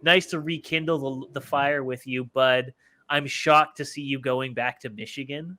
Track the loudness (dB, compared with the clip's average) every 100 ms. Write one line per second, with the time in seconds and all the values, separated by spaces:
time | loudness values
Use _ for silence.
0 | 6 4 4 -6 -4 -6 -4 -4 0 -2
1 | -2 -6 -8 -12 -4 0 2 0 -4 -8
2 | -6 -6 -4 2 4 4 0 -12 _ _
3 | _ -4 -2 -4 6 6 6 -2 -10 -8
4 | -4 -4 0 -2 -2 -4 -4 -4 -12 -12
5 | -14 -12 -10 -10 -10